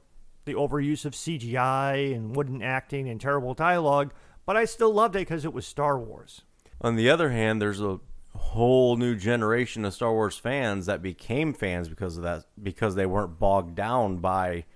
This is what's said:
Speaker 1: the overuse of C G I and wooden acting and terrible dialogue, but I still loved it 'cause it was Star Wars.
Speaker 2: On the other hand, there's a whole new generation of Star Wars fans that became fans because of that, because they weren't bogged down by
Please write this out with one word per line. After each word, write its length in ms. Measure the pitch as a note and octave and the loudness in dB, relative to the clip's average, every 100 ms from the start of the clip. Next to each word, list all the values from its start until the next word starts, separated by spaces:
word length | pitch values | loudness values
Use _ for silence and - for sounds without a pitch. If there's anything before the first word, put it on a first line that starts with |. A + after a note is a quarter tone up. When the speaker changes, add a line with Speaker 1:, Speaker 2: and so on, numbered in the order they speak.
| _ - - - - | _ -20 -20 -14 -6
Speaker 1:
the 80 | |
overuse 500 | A2+ C#3+ C#3+ C#3+ D3+ D3 | -2 0 0 0 -2 -4
of 100 | - | -8
C 220 | - D#3+ | -6 -6
G 180 | A#2 B2+ | -4 0
I 380 | B2+ C3+ C#3 C#3 | 0 0 0 0
and 400 | C#3 B2 A2 C3+ | -2 -4 -4 -4
wooden 260 | C#3 C3 | -4 -4
acting 480 | B2 C3 - C#3 C3 | -4 -4 -4 -6 -6
and 100 | A2 | -4
terrible 340 | C3+ C#3+ B2 | -2 -2 -2
dialogue, 600 | B2+ E3 F3 D3+ C#3+ C#3+ - - - - | -2 0 2 4 2 2 -6 -20 -10 -2
but 100 | G#3 | 2
I 80 | A3+ | 2
still 260 | - A3+ | 2 4
loved 220 | G#3 A3+ F#3+ | 4 2 2
it 100 | F3+ | -4
'cause 200 | E3 D3+ | -4 -6
it 80 | |
was 120 | B2 - | -8 -8
Star 320 | - D3 C#3 | -2 0 0
Wars. 440 | A2 - - - _ _ _ - | -4 -14 -18 -20 _ _ _ -4
Speaker 2:
On 140 | A#2 A2+ | 0 4
the 140 | A#2 | 6
other 200 | E3 D#3 | 6 4
hand, 320 | A#2 A2 A2 | 2 2 2
there's 200 | G#2 G2 | 0 -2
a 180 | G#2 F#2 - - - - | -2 -4 -8 -18 -14 -4
whole 600 | - A2+ A#2+ B2+ B2+ A#2 | -2 2 6 6 6 4
new 200 | B2 A2+ | 2 0
generation 680 | G2 A#2+ G#2+ A#2 A#2+ A#2 G#2 | 2 2 2 2 0 -2 -4
of 80 | |
Star 200 | - A#2 | -2 0
Wars 240 | A2 G#2 - | 2 0 -2
fans 480 | A#2 C#3 A#2+ G2 F2+ | -4 -2 0 -2 -2
that 160 | F#2 | -4
became 520 | F#2 E2+ - B2 D#3 | -4 -8 -4 -2 -2
fans 360 | B2+ G2+ F2+ E2 | -2 -4 -4 -6
because 280 | D#2+ F#2 E2+ | -8 -8 -6
of 60 | |
that, 220 | E2+ E2 - - | -6 -6 -10 -12
because 340 | G2 - A2 F#2 | -10 -2 -2 0
they 100 | F#2+ | 0
weren't 340 | G2 F#2+ E2 | 0 -2 0
bogged 360 | G2 G2 E2+ E2+ | 2 4 0 -4
down 420 | G#2 B2+ G#2+ F2+ | -2 0 0 0
by 480 | F#2 F#2 F#2 F2 - | 0 0 0 -4 -8